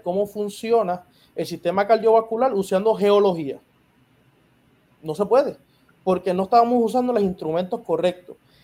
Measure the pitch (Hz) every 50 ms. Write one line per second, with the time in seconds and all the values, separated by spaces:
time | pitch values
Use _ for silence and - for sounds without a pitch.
0 | - 175 180 196 208 202 - 208 208 202 202 - - 226 233 233 214 180 180 180
1 | - _ _ _ _ _ - - 170 - 175 170 - 175 175 196 202 202 226 214
2 | 202 226 220 226 220 226 226 220 254 269 233 196 190 190 196 185 202 220 214 175
3 | 196 202 202 208 202 196 180 165 151 135 - - _ _ _ _ _ _ _ _
4 | _ _ _ _ _ _ _ _ _ _ _ _ _ _ _ _ _ _ _ _
5 | - 156 151 160 202 175 226 262 294 233 - - _ _ _ _ _ _ _ _
6 | - 185 185 180 185 190 180 185 190 190 247 233 233 233 247 247 233 214 202 254
7 | 254 247 240 220 202 190 180 - 175 156 156 170 185 180 - - - - 170 160
8 | 170 180 175 180 - - - _ _ _ _ _